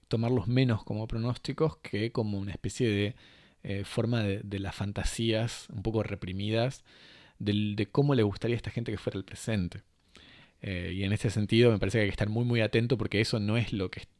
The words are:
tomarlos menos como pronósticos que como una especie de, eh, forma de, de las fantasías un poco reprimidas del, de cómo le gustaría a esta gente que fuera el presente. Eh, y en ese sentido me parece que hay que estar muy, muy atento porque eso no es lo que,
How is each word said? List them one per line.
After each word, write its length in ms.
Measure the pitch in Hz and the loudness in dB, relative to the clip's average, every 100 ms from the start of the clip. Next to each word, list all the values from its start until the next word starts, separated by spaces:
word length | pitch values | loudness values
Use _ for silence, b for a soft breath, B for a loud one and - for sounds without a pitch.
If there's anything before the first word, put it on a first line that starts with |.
| - | -4
tomarlos 400 | 113 117 123 98 | 0 2 2 2
menos 360 | 123 131 110 | 4 4 2
como 240 | - 107 110 | -2 -6 -4
pronósticos 720 | 113 117 123 - 135 156 - | -2 -2 -4 -6 0 0 0
que 340 | - 101 113 | -6 -2 -2
como 280 | - 107 101 | 0 -2 -2
una 140 | 98 | -4
especie 360 | - 104 - 120 | -6 -6 0 2
de, 260 | 101 101 - b b b b | 2 0 -4 b b b b
eh, 220 | - 98 | -8 -6
forma 400 | 101 - 117 120 | -6 -2 0 2
de, 160 | 104 98 | 0 -2
de 180 | 104 98 | -4 -6
las 160 | 95 | -6
fantasías 920 | - 101 101 - - 113 110 117 - - | -4 -6 -2 -2 0 0 2 0 -4 -12
un 120 | 104 | -6
poco 180 | 98 110 | -2 0
reprimidas 840 | 101 101 90 95 104 110 123 - - B B B B B | -2 -4 -6 -4 0 0 0 -2 -14 B B B B B
del, 380 | 104 104 107 104 | 0 2 0 -2
de 100 | 101 | -2
cómo 300 | - 143 135 | 2 4 4
le 80 | |
gustaría 320 | 104 101 113 117 | 2 0 -2 -2
a 20 | |
esta 140 | - | -4
gente 200 | 117 117 | -6 -4
que 60 | 104 | -4
fuera 220 | - 95 | -4 -6
el 60 | - | -8
presente. 580 | 110 - 107 87 - - _ _ B B B B B | -10 -4 -2 -2 -6 -18 _ _ B B B B B
Eh, 300 | - 90 87 92 | -8 -6 -4 -2
y 80 | |
en 100 | 98 | 0
ese 160 | 104 117 | 0 0
sentido 420 | 104 104 117 120 | 0 2 6 6
me 60 | 107 | 6
parece 220 | 98 113 | 2 2
que 40 | |
hay 40 | 104 | 2
que 60 | |
estar 160 | - 104 | 0 -2
muy, 160 | 110 120 | 0 2
muy 160 | 120 | 2
atento 360 | 107 117 117 120 | 2 2 2 0
porque 240 | 104 98 | 0 0
eso 180 | 113 113 | 2 0
no 180 | 104 113 | 0 0
es 160 | 107 | 0
lo 180 | 107 92 | -2 -4
que, 160 | - - _ | -6 -16 _